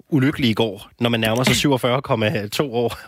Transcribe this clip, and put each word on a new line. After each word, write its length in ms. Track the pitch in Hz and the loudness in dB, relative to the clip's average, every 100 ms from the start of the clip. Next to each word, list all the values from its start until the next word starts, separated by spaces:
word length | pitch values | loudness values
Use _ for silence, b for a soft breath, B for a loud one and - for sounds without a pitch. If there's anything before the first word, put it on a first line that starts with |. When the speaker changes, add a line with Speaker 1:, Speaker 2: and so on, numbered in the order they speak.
| - | -2
Speaker 1:
ulykkelig 400 | 143 131 156 127 | 2 2 2 0
i 40 | |
går, 360 | 107 113 98 - - | 2 0 -2 -14 -2
når 100 | 120 | 0
man 100 | 117 | 0
nærmer 240 | 110 113 | 0 0
sig 120 | 131 123 | 2 2
Speaker 2:
<laughs> 40 | |
Speaker 1:
syvogfyrre 380 | 151 131 123 127 | 2 2 2 -2
komma 460 | - 120 107 110 104 | -2 0 0 -2 -4
to 260 | - 143 | -6 -4
år. 240 | 117 117 - | -2 -2 -4